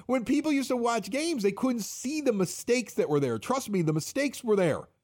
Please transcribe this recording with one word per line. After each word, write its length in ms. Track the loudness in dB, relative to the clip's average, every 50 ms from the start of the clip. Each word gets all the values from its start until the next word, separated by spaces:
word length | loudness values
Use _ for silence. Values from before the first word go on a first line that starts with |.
| -4
when 180 | 0 0 0 2
people 280 | 0 0 0 2 0
used 160 | 0 0 0 0
to 80 | -2
watch 340 | 0 2 2 0 0 -2 -2
games, 320 | -4 -2 -2 0 -2 2
they 80 | 0 0
couldn't 320 | 0 2 0 0 0 0
see 380 | -4 -8 -10 -8 -6 -4 -4 0
the 120 | 0 0
mistakes 600 | 2 2 0 -2 -2 -6 0 2 2 2 2 -2 -2
that 140 | -2 0 2
were 100 | 2 2
there. 200 | 2 2 0 -2
Trust 300 | -2 -2 -2 -2 -2 -2
me, 140 | 0 0
the 100 | 2 2
mistakes 520 | 0 0 -2 -2 -2 -2 -2 -2 -2 -4 0
were 100 | 2 2
there. 340 | 4 4 2 2 0 -4 -12 _ _